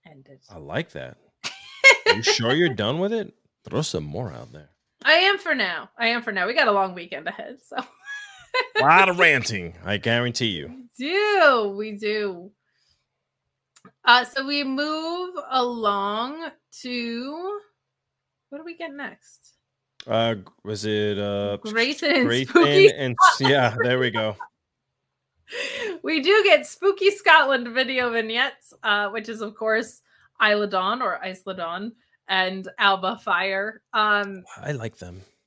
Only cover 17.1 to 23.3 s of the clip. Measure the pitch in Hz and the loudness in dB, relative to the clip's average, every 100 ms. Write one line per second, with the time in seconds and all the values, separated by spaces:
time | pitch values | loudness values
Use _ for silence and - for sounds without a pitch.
17.1 | 233 262 311 370 415 415 _ _ _ _ | -8 -10 -10 -10 -10 -14 _ _ _ _
18.1 | _ _ _ _ 285 330 339 330 277 262 | _ _ _ _ -16 -16 -14 -14 -12 -14
19.1 | - _ _ _ _ _ _ _ _ - | -16 _ _ _ _ _ _ _ _ -4
20.1 | 113 117 107 92 _ 104 104 107 107 104 | -2 0 -2 -10 _ -10 -6 -2 0 0
21.1 | 101 101 101 101 101 220 220 247 294 302 | -2 -4 -2 -4 -4 -4 -2 -2 -2 0
22.1 | 302 240 240 269 349 311 339 392 - 131 | 2 2 0 2 4 6 8 8 6 -4
23.1 | 117 370 | 6 6